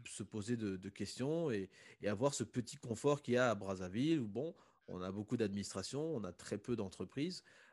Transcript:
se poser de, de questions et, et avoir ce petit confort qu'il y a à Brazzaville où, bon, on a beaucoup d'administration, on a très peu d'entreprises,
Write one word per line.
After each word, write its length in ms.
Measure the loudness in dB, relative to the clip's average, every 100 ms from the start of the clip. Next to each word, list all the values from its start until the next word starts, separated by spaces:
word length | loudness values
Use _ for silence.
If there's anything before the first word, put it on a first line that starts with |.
| -10
se 160 | -8
poser 340 | -6 -4 -2 0
de, 200 | 0 -2
de 120 | -6
questions 600 | -6 -6 -2 0 2 2
et, 180 | 0 -2 -8 -20 -4
et 80 | -2
avoir 240 | 2 2
ce 120 | 2
petit 320 | 0 -2 -4 -8
confort 440 | -6 2 4 4
qu'il 140 | 4
y 40 | 6
a 120 | 6
à 40 |
Brazzaville 680 | 4 0 -4 -2 0 4 2
où, 80 | 2
bon, 260 | -2 -4 -8 -20 _ -10
on 140 | -4
a 80 | -4
beaucoup 260 | -4 -2 2
d'administration, 800 | 2 2 -2 -4 -4 -4 -2 -2
on 80 |
a 80 | -4
très 240 | -8 -4 -4
peu 180 | 0
d'entreprises, 680 | -2 -2 -6 -6 -2 -4 -4 -12 -20 -20